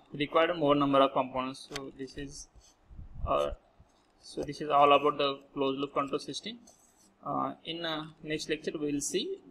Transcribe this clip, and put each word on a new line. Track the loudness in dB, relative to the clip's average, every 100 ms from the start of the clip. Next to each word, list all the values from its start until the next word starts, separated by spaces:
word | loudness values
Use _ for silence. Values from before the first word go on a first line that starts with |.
| -8
required | -6 0 4 4 4
more | 4
number | 4 6 6
of | 6
components. | 4 -2 -2 -6 -8 -12
So | -12 -12 -12
this | -12 -10
is, | -12 -12 -18 -20 -20 _ _ -18 -16 -6
uh, | -2 0 0 -4 _ _ _ _ _ _
so | -14 -10
this | -8 -6
is | 2
all | 6 8
about | 8 6 2
the | 0 -2 -8
closed | -4 -2 -2
loop | -4
control | -2 -2 -4
system. | -6 -10 -10 -12 -18 _ _ _ _ _
Uh, | -6 -4 -4 -6
in, | -10 -8 -6
uh, | -6 -8 -12
next | -6 -6 -4
lecture | -6 -6 -4
we | -2
will | -2
see | -2 -4 -4 -8 -12